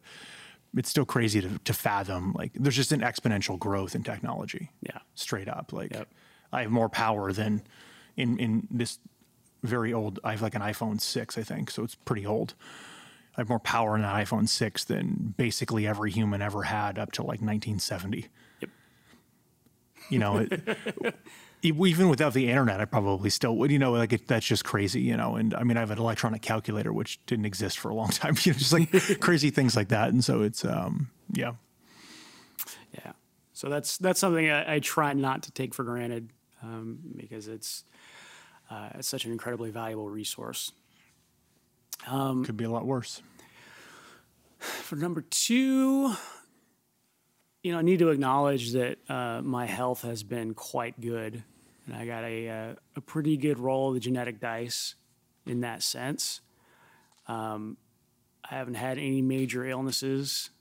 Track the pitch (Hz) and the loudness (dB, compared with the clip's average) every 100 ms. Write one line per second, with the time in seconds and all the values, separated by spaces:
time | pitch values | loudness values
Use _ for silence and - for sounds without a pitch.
0 | - - - - - - _ - 123 - | -14 -20 -18 -18 -20 -20 _ -2 0 0
1 | 131 123 113 104 90 107 - 107 113 101 | 2 2 2 2 0 -2 -2 -2 0 0
2 | 95 90 95 - - - 139 120 123 147 | -2 -2 -2 -2 -4 0 2 2 2 2
3 | 117 - 120 101 98 92 104 98 98 117 | 0 0 0 2 0 -2 -2 -2 -2 -4
4 | 113 110 - - 110 - 165 _ - - | -4 -6 -6 -6 -6 -10 -12 _ -12 -12
5 | - - - 98 95 - - - - 110 | -14 -12 -6 -6 -4 -8 -8 -8 -8 -10
6 | - _ - _ _ 131 113 117 113 - | -12 _ -20 _ _ -4 0 2 2 2
7 | 110 107 98 95 107 107 - - - - | 2 2 0 0 0 0 -2 -18 -20 -20
8 | - - 123 120 117 110 - 120 117 - | -10 -2 0 0 2 0 0 -2 -4 -6
9 | - _ _ _ _ _ 110 120 113 117 | -18 _ _ _ _ _ -4 -2 0 0
10 | 104 95 113 107 110 113 101 104 110 107 | -2 -4 -4 -2 -2 -2 -4 -4 -2 -2
11 | - 123 113 - 110 110 - - 117 - | -2 -4 -4 -6 -6 -6 -6 -6 -8 -6
12 | - 110 101 107 113 - - - - - | -4 -4 -2 -2 -4 -8 -20 -20 -20 -20
13 | - - _ - 113 117 - 117 110 107 | -20 -20 _ -4 0 0 2 2 4 2
14 | 104 101 104 113 113 - 110 - - 110 | 2 0 0 2 2 2 0 -2 -2 -2
15 | 90 85 110 98 120 - - 113 104 104 | -2 -2 -2 0 0 0 -2 0 0 0
16 | 107 98 107 101 101 101 - 110 101 95 | 0 2 2 2 -2 -2 -2 0 -2 -2
17 | 104 - - 110 107 107 110 101 - 95 | -6 -4 -4 -2 0 0 -2 -2 -4 -4
18 | 95 113 - _ - - - - _ _ | -4 -6 -8 _ -20 -12 -12 -12 _ _
19 | _ - _ _ _ _ _ _ _ - | _ -20 _ _ _ _ _ _ _ -18
20 | - 135 208 208 220 185 220 220 226 - | 0 2 4 2 2 -2 -4 -6 -6 -4
21 | 233 - - - - - 165 151 190 165 | -4 -6 -10 -20 -20 0 2 4 6 6
22 | 185 131 151 123 123 131 120 98 107 113 | 6 6 4 4 4 6 4 2 0 2
23 | 101 95 101 - 123 113 139 143 135 117 | 2 2 2 2 2 4 4 6 6 4
24 | 113 117 - 117 - 110 - 107 101 123 | 4 2 2 2 2 0 2 0 2 2
25 | 127 113 117 113 110 - 120 117 110 107 | 0 0 0 0 0 2 2 2 0 0
26 | 113 107 117 110 - 110 110 107 110 110 | 0 0 0 0 -2 -2 0 -2 0 -2
27 | 107 - - 117 104 92 98 - 110 110 | -4 -8 -2 0 0 -2 -4 -4 -4 -2
28 | 110 - - 156 185 139 131 165 165 190 | 0 0 2 4 4 4 4 4 6 6
29 | - 202 - 170 147 143 127 113 95 110 | 6 4 6 6 6 6 4 4 4 4
30 | 107 123 123 123 107 - - - 90 - | 4 4 4 4 2 0 -2 0 -2 -2
31 | 131 - - - 120 120 _ _ _ - | -4 -8 -8 -4 -4 -6 _ _ _ -20
32 | - - - - - - - - - - | -20 -20 -20 -20 -14 -12 -10 -14 -18 -16
33 | - - _ _ _ - 139 147 - - | -16 -18 _ _ _ -8 -4 -2 -2 0
34 | 185 180 190 165 156 147 156 151 - - | 2 4 4 6 4 4 2 0 2 2
35 | 147 139 135 135 - - 127 - 120 120 | 4 4 2 0 -4 -6 -4 -4 -4 -4
36 | 120 117 113 _ _ _ 113 113 113 117 | -4 -6 -8 _ _ _ -12 -10 -10 -10
37 | 165 - 104 110 107 110 - - - - | -12 -14 -14 -12 -12 -10 -10 -12 -14 -20
38 | - - - - - - - 107 104 - | -20 -20 -20 -20 -20 -20 -16 -14 -12 -10
39 | - 131 123 113 120 117 113 110 113 110 | -6 -6 -6 -6 -6 -6 -6 -6 -6 -6
40 | 104 107 101 - 82 - - - _ _ | -8 -8 -8 -8 -8 -8 -10 -12 _ _
41 | _ _ _ _ _ _ _ _ _ - | _ _ _ _ _ _ _ _ _ -14
42 | - 135 135 127 127 107 113 117 113 131 | -6 -2 0 -2 -2 -4 -2 -2 -2 -4
43 | - - - - - - - - - - | -4 -12 -18 -20 -20 -20 -20 -20 -20 -20
44 | - - _ _ _ _ - - - 147 | -20 -20 _ _ _ _ -10 -10 -8 -4
45 | 170 165 - - - 240 262 262 262 269 | -2 -4 -4 0 2 4 4 4 4 4
46 | 269 208 - - - _ _ _ _ _ | 2 -2 -8 -18 -20 _ _ _ _ _
47 | _ _ _ _ _ _ 180 170 165 185 | _ _ _ _ _ _ -2 2 6 6
48 | 165 143 131 139 143 139 117 127 123 - | 6 6 4 4 4 2 0 0 0 -2
49 | - 131 123 120 139 123 117 101 127 127 | -6 -4 -4 -4 -4 -2 -2 -2 -2 -4
50 | 120 113 104 117 113 110 - 131 120 123 | -6 -8 -6 -6 -6 -8 -6 -6 -6 -6
51 | 117 117 110 117 110 _ _ _ - 117 | -6 -6 -6 -10 -14 _ _ _ -14 -10
52 | 117 117 117 113 113 110 110 - _ - | -8 -6 -6 -6 -6 -8 -8 -12 _ -14
53 | - 156 151 151 147 127 131 135 135 127 | -8 -2 2 2 2 0 2 2 2 0
54 | 117 127 123 107 117 113 120 - - - | 0 0 -2 -4 -6 -6 -4 -6 -6 -10
55 | _ _ _ _ - 120 120 113 - 123 | _ _ _ _ -6 -4 -4 -4 -4 -4
56 | 127 151 - - _ _ _ _ - _ | -4 -4 -4 -8 _ _ _ _ -20 _
57 | _ _ - 113 110 107 107 - _ _ | _ _ -10 -6 -6 -6 -8 -12 _ _
58 | _ _ _ _ - 131 127 113 127 127 | _ _ _ _ -10 -8 -6 -6 -4 -4
59 | 135 135 131 131 131 127 127 131 135 123 | 0 2 2 2 0 -2 -4 -4 -2 -2
60 | 135 135 139 - - _ | 0 -2 -2 -4 -8 _